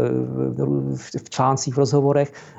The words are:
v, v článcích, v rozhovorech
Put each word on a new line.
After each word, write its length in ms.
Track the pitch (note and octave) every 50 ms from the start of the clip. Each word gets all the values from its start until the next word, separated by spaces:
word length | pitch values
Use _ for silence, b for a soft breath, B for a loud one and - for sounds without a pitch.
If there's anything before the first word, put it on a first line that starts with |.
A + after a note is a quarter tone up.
| B1 B1 B1+ B1+ B1+ B1+ C2 C2 C2 C2 B1 C2 C#2 C2+ C#2+ C#2 C2+ C#2 C2+
v, 160 | C2 - - - C3+
v 120 | - -
článcích, 440 | - - C3 C3 C3+ C3 - C#3 A#2+
v 40 | C#3
rozhovorech 560 | C#3+ B2 C#3+ D3 C#3 C#3 C#3+ C#3+ C#3+ C#3+ - B B B B